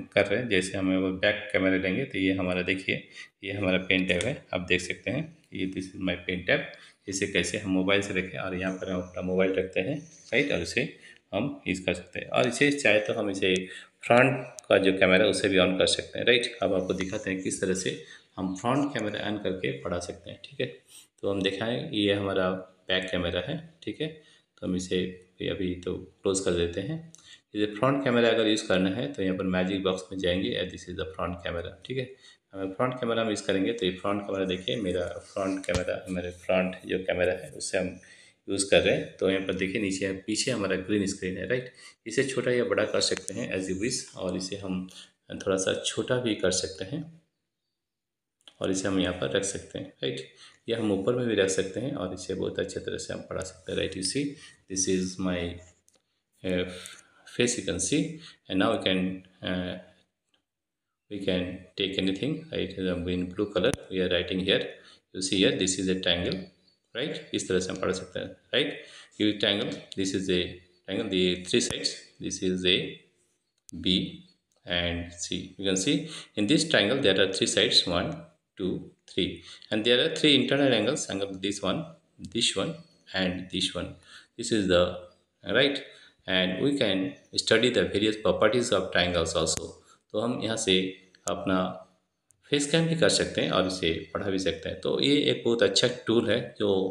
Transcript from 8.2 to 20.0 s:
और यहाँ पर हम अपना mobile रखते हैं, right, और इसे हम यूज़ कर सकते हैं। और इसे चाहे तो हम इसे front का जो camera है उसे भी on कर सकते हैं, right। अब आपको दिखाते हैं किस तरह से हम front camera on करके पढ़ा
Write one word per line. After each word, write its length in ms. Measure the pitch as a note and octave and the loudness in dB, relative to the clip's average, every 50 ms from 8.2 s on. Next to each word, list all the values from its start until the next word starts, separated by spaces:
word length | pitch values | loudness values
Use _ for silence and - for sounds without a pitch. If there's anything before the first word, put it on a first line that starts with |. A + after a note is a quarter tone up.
| F2+ - - - | -4 -4 -6 -6
और 160 | G#2 F#2+ F#2 | -6 -4 -4
यहाँ 200 | F2+ F#2 F#2 F#2 | -4 -2 -4 -4
पर 160 | F#2 F2+ F#2 | -4 -4 -4
हम 100 | F#2+ F2+ | -4 -4
अपना 220 | F2 - - F#2 | -4 -6 -8 -8
mobile 300 | F#2 F#2 F#2 F#2+ F#2+ F#2 F#2+ | -4 0 2 4 4 4 4
रखते 260 | F#2+ F#2 - - G2+ | 0 0 0 -2 -2
हैं, 180 | F#2 G#2+ D3+ - - - - - - - | -2 -2 -4 -6 -8 -12 -20 -20 -8 0
right, 200 | A2+ B2+ D3 - | 0 2 2 2
और 100 | - F2 | 0 -2
इसे 200 | E2+ - - A#2 C3+ F3+ - - - - - - _ _ F#2+ | -2 -2 0 -2 -2 -2 -6 -12 -20 -20 -20 -20 _ _ -4
हम 280 | G2+ B2 C#3+ - - - F#2 | -2 -2 -2 -4 -4 -4 -2
यूज़ 160 | F#2 F#2 - | -2 0 0
कर 80 | F#2 F2 | -2 -2
सकते 260 | - - - - - | -2 -4 -8 -10 -10
हैं। 80 | - - | -6 0
और 200 | - - B2+ B2 | 2 2 2 2
इसे 220 | A#2 - C#3+ C#3+ | 4 4 4 4
चाहे 280 | C#3+ - - A2 G#2 G#2+ | 4 4 4 6 6 6
तो 140 | G#2 - A2+ | 4 2 0
हम 160 | A2+ G#2 G2+ | 0 0 -2
इसे 240 | F#2+ F#2+ G2 F#2+ F#2 F#2 F#2 - - - - - _ _ | 0 2 4 4 4 4 2 -2 -8 -14 -16 -20 _ _
front 440 | - - B2 A#2+ B2+ C3+ C3 C3+ - - - - - - | 2 6 8 8 8 6 4 0 -4 -8 -14 -14 2 4
का 100 | A2 G2 | 6 6
जो 140 | F#2 F#2+ | 6 4
camera 320 | F#2+ F#2+ G2 F#2 F#2 F#2+ G#2+ | 4 6 6 6 8 6 6
है 60 | G2+ | 4
उसे 180 | F#2 - - G2+ | 4 2 2 4
भी 100 | G2 F2+ | 6 6
on 200 | F2+ F#2 F#2 F#2+ | 6 4 4 4
कर 80 | F#2 E2+ | 4 2
सकते 300 | - - - - - - | 2 0 -2 -6 -8 0
हैं, 80 | - | 2
right। 300 | - B2 B2 - - - - | 4 4 4 2 -2 -2 -2
अब 120 | G2 F#2 F#2+ | 0 2 2
आपको 200 | F#2 F#2 - F#2 | 2 0 0 -2
दिखाते 360 | F2+ F#2 F#2+ - - - G2 | -2 -2 -4 -4 -4 -4 -4
हैं 120 | F#2+ F#2+ | -4 -4
किस 180 | - - - - | -4 -4 -4 -2
तरह 140 | G2+ F#2 F2+ | 0 0 0
से 260 | F#2 - - - - - - - - - _ _ | 0 -2 -2 -4 -4 -8 -16 -20 -20 -20 _ _
हम 180 | G#2 F#2+ F#2+ F#2+ | -6 -4 -4 -4
front 360 | - - A#2+ C3 C#3+ C#3+ C#3+ - | -2 0 0 2 2 0 0 -2
camera 340 | A#2+ A2 G#2+ G#2 - - G#2 | -2 -4 -4 -4 -4 -4 -4
on 140 | G#2+ G#2 | -4 -2
करके 280 | - F#2+ F#2 - - - - - | -2 -4 -2 -2 -2 -4 -4 -4
पढ़ा 160 | - F#2 F2 F2 | -6 -4 -4 -4